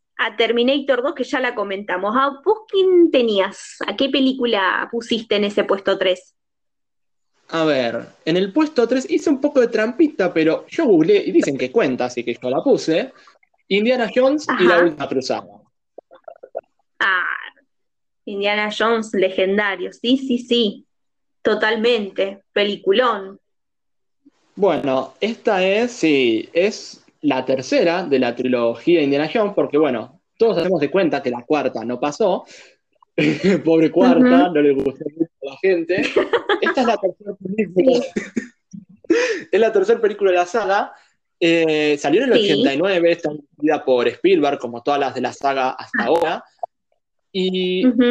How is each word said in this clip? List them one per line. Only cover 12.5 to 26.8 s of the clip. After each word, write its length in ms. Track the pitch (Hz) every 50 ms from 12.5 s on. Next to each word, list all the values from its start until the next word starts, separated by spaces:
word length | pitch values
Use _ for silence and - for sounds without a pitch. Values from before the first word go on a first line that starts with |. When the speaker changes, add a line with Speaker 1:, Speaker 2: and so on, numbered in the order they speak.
Speaker 2:
la 120 | 123 - 180
puse. 500 | 285 240 156 - - 160 175 247 262 - - - - _ _ _ _ _ _ _ -
Indiana 420 | 190 202 214 233 254 240 233 196 -
Jones 340 | 247 254 269 294 302 - - 254 247
y 60 | 185
la 100 | 175 175
Speaker 1:
Ajá. 80 | 170 175
Speaker 2:
última 240 | 170 151 143 139 131
cruzada. 380 | 131 131 127 - 120 107 - 87 101 104 _ _ _ _ _ _ _ - - _ - - - - - _ - - - - - _ _ _ _ _ _ -
Speaker 1:
Ah, 260 | - 202 190 180 170 160 - - - - _ _ _ _ _ _ _ _ _ _ _ _ _ _ -
Indiana 460 | - 208 196 202 202 208 208 214 214 214
Jones, 380 | - 214 226 233 220 220 220 -
legendario. 800 | 202 185 185 185 - 190 190 196 208 208 202 190 180 180 190 -
Sí, 260 | - - 233 254 269
sí, 200 | 269 262 240 240
sí. 460 | - - 240 240 233 202 190 - _ _ _ _ _ _ _ _ _ _ _ _ -
Totalmente. 1000 | 226 214 214 220 214 220 220 220 240 247 226 208 190 180 - 190 196 196 - _ _ -
Peliculón. 840 | 208 208 208 202 175 - 185 196 220 254 240 220 202 190 190 196 - _ _ _ _ _ _ _ _ _ _ _ _ _ _ _ _ _ _ _ _ _ _ -
Speaker 2:
Bueno, 580 | - 190 190 160 139 - 139 131 131 127 - - -
esta 440 | - 214 233 - - 240 208 185 185
es, 280 | 190 196 214 240 247 240
sí, 560 | - - 160 147 135 127 117 113 110 - - -
es 520 | 165 180 214 220 -